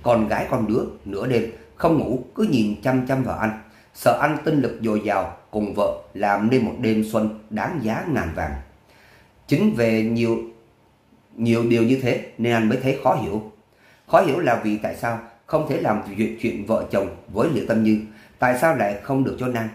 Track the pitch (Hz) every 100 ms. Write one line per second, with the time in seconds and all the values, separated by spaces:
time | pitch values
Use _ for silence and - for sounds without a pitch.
0 | 123 117 107 107 - 131 107 117 - -
1 | 104 98 123 117 107 - - - 165 156
2 | 104 127 - - 214 139 104 104 131 131
3 | 127 135 120 82 107 107 - - _ -
4 | - - 143 147 160 156 120 - 110 107
5 | 104 98 85 - - 107 104 92 85 -
6 | - 95 101 101 107 127 107 - 113 110
7 | 107 113 107 - - 107 135 175 110 123
8 | 185 127 82 80 78 67 - _ _ -
9 | - - _ _ - 143 214 123 117 110
10 | 110 117 117 113 - - _ _ _ _
11 | _ _ _ - 117 117 117 117 113 131
12 | 123 143 - - 117 117 110 131 131 -
13 | 127 151 104 101 110 - _ _ _ _
14 | _ 165 185 139 151 113 107 104 - -
15 | 120 113 - - - 156 143 135 151 104
16 | - 101 110 - 120 - 101 107 87 101
17 | 95 - - 95 147 123 - 110 110 107
18 | 107 - - - 127 123 165 131 101 101
19 | - 135 127 - 127 120 110